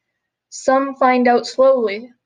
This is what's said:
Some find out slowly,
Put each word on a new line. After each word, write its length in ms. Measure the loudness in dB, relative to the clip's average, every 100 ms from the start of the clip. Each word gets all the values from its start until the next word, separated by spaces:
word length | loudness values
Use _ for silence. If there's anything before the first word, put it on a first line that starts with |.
| _ _ _ _ _
Some 480 | -8 0 0 -2 -2
find 320 | 0 2 2
out 180 | 0 -2
slowly, 640 | 0 2 2 -2 -6 -12 _